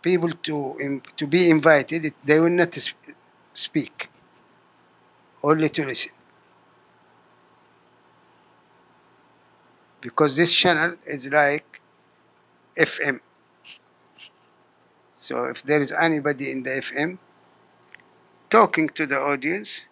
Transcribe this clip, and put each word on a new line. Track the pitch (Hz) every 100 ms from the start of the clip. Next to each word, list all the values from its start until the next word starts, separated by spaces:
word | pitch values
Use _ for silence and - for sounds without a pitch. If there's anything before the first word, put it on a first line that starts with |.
people | 170 180 170 160
to, | - 151 135 -
in-, | 139 139 - -
to | 147
be | 175 175
invited, | 156 156 147 131 165 156 -
they | 139 151
will | 165
not | 175 170 139
sp-, | - - - - _ _ _ -
speak, | - 160 120 _ - _ _ _ _ _ _ _ _ _ _ _ _ _
only | 143 156 156
to | -
listen. | 143 123 - _ _ _ _ _ _ _ _ _ _ _ _ _ _ _ _ _ _ _ _ _ _ _ _ _ _ _ _ _ _ _ _ _ _ _ _ _ _ _
Because | 123 - 151 135
this | 170
channel | - 185 160 165 170 -
is | 143 131
like | 147 143 147 _ - _ _ _ _ _ _ _ _ _ -
F | 160 -
M. | 147 131 _ _ _ _ - - _ _ _ _ - _ _ _ _ _ _ _ _ _
So | - 123 123
if | 127
there | 135 151
is | 135
anybody | 143 165 156 143 135 135
in | 135
the | 127 131
F | - 127
M | 156 185 _ _ _ _ _ _ _ - _ _ _ _ _
talking | 220 208 - 156
to | - 147
the | 139
audience | 139 139 139 190 208 - -